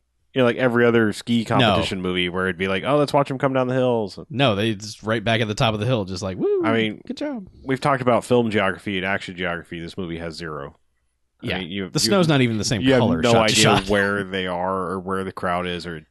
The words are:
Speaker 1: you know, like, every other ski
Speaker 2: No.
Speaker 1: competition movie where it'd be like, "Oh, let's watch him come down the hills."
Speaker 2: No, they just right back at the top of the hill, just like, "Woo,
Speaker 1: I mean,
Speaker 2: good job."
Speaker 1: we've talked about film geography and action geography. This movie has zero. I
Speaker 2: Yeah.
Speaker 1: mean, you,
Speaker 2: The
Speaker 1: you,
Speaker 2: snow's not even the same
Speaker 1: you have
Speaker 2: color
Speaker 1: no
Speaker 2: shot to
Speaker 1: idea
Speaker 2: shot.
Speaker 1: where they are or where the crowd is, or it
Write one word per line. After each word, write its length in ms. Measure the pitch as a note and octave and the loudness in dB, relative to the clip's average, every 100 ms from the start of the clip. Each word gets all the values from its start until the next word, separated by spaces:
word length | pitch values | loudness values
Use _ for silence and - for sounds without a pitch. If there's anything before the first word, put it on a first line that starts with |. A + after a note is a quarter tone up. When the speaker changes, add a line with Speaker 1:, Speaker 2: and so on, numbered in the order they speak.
| _ _ _ | _ _ _
Speaker 1:
you 60 | C3 | 2
know, 40 | |
like, 120 | B2 A2 | 2 4
every 280 | B2+ A#2+ | 2 4
other 280 | A#2+ A#2 G#2+ | 6 6 4
ski 340 | - - A#2 G#2+ | 0 -2 -2 2
Speaker 2:
No. 80 | A#2 | 2
Speaker 1:
competition 440 | A2+ F2+ E2 G2 | 4 4 0 -2
movie 260 | F#2 F#2 F2+ | -2 -2 -2
where 180 | F2+ F#2 | 0 -2
it'd 100 | E2+ | -2
be 80 | F#2+ | -2
like, 140 | F#2+ | -2
"Oh, 120 | D#2+ D3 | 0 0
let's 140 | C#3+ | 2
watch 180 | D3 C#3 | 2 0
him 80 | C3 | 0
come 140 | C3+ | 0
down 160 | C3 B2+ | 0 0
the 60 | |
hills." 440 | B2+ B2+ A#2 G2+ - D#2 | 0 0 0 -2 -8 -10
Speaker 2:
No, 280 | A#2 C#3 G2 | 0 2 2
they 180 | A2+ | 0
just 300 | G2+ G#2+ - | -2 -8 -10
right 180 | G#2 A2+ | -2 -2
back 180 | G#2 A2+ | 0 0
at 60 | G#2+ | 0
the 80 | |
top 200 | G#2 A#2+ | 2 0
of 60 | G#2+ | 2
the 60 | A2 | 0
hill, 180 | A#2+ F#2 | 0 -2
just 180 | F2+ | -4
like, 120 | F#2+ F#2+ | -6 -4
"Woo, 260 | F#4+ G4+ | -2 0
Speaker 1:
I 80 | E4 | 0
mean, 280 | - A2 - - | 0 0 -4 -12
Speaker 2:
good 100 | - | -10
job." 300 | D4+ B3 F#3 - | -8 -8 -12 -14
Speaker 1:
we've 160 | C3 C3 | -4 -2
talked 220 | D3 C3+ | 0 0
about 220 | B2 A2 | 2 2
film 260 | - B2 A#2 | 4 2 4
geography 460 | G#2 F#2+ F2+ - F#2+ | 2 0 -2 -4 -4
and 100 | F#2+ | -2
action 300 | G2+ - F2 | -4 -6 -6
geography. 420 | F2+ E2+ - E2+ | -6 -6 -8 -12
This 180 | E2 - | -10 -10
movie 220 | F2 E2 | -8 -8
has 160 | E2+ | -8
zero. 420 | D#2 E2+ D2+ C#2+ - _ _ _ _ _ _ | -10 -10 -10 -12 -16 _ _ _ _ _ _
I 40 | A#2 | -8
Speaker 2:
Yeah. 100 | F#2 | -6
Speaker 1:
mean, 80 | F2+ | -6
you, 180 | G2 F#2 | -6 -6
Speaker 2:
The 100 | D3+ | -2
Speaker 1:
you, 60 | - | 0
Speaker 2:
snow's 220 | G3+ D#3+ | 2 4
not 120 | C#3 | 4
even 160 | B2 A2 | 2 0
the 60 | |
same 160 | - A2 | -2 0
Speaker 1:
you 120 | C3 | 2
have 80 | C3 | 4
Speaker 2:
color 200 | A2 E2 | 4 2
Speaker 1:
no 100 | A#2+ | 4
Speaker 2:
shot 160 | A#2 A2 | 4 4
to 40 | |
Speaker 1:
idea 100 | G#2+ | 4
Speaker 2:
shot. 260 | - G2+ F#2+ | 4 4 2
Speaker 1:
where 340 | G#2 G2+ G2+ | 0 2 0
they 220 | F#2 F#2+ F#2 | -4 -4 -4
are 440 | F2 F#2 F#2+ F2 | -4 -2 -2 -4
or 80 | F#2+ | -6
where 220 | F2+ F#2+ | -4 -6
the 100 | F#2+ | -6
crowd 340 | - F#2 F2 F2+ | -4 -2 -2 -2
is, 200 | F2 F2 | -6 -8
or 100 | D#2+ | -12
it 80 | D#2 | -10